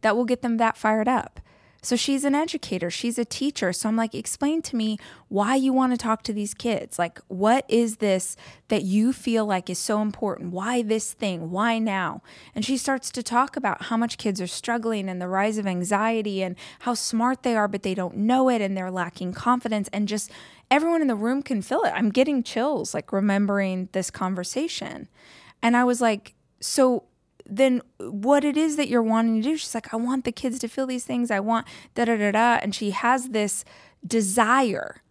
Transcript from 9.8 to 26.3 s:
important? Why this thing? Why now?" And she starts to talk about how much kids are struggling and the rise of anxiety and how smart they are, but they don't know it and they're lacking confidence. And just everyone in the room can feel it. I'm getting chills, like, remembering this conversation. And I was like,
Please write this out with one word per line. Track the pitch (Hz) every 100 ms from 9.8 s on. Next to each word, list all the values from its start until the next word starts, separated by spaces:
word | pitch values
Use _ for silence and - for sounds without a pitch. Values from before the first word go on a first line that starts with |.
| - 214
important? | 214 202 214 - 175
Why | 180 202 247
this | 220 226 -
thing? | - 208 180 165
Why | 180 226 226
now?" | 220 190 175 - - - -
And | -
she | 214 262
starts | - 269 -
to | -
talk | 240 240 269
about | - 254 -
how | - 226
much | 233 -
kids | 220 190
are | 180
struggling | - - 240 226 220 190
and | 185
the | 180
rise | 190 208 214
of | 196
anxiety | 180 180 202 220 226 214 190
and | 185 185 - -
how | -
smart | 233 - 226 240 262
they | 262
are, | 226 208
but | 202
they | 196
don't | 190 180 -
know | 214 254 262
it | 240
and | 196
they're | 190 185
lacking | 185 175 - 180
confidence. | 185 - 247 240 214 196
And | 196 208
just | 208 - - - - _
everyone | 269 320 330
in | 294
the |
room | 220 220 262
can | 277 233
feel | 190 294
it. | 427
I'm | - 220
getting | 208 269 277
chills, | 233 - 247 285 -
like, | - -
remembering | 196 202 196 202 202 196 185 185
this | 190 185
conversation. | - 185 185 180 - 330 - - - - _ - - - -
And | 233 240
I |
was | 247 240
like, | 240 208 -